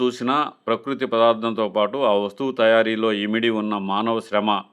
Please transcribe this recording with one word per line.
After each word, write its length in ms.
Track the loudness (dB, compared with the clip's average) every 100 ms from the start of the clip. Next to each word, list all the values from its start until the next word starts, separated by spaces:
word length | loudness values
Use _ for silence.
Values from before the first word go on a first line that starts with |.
చూసినా 360 | -4 -2 -2 -2 -2 -6 -4
ప్రకృతి 360 | -4 -4 -6 -2
పదార్థంతో 640 | 2 4 2 -2 -2 -2 0
పాటు 180 | 0 0 0
ఆ 20 | 2 0
వస్తువు 260 | -4 -4 2
తయారీలో 480 | 4 4 2 0 -2 -2
ఇమిడి 280 | -2 0 0 0
ఉన్న 120 | -2 -4 -2
మానవ 280 | -2 0 -2
శ్రమ 300 | -2 -2 0 -2 -4